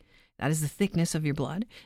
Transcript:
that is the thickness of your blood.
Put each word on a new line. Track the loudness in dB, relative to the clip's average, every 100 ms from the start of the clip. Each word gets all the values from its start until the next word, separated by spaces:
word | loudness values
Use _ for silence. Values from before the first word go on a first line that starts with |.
| -14 -20 _ -4
that | 0
is | 0
the | 0
thickness | 0 0 2 0 0
of |
your | 0 0
blood. | -2 -4 -8 -10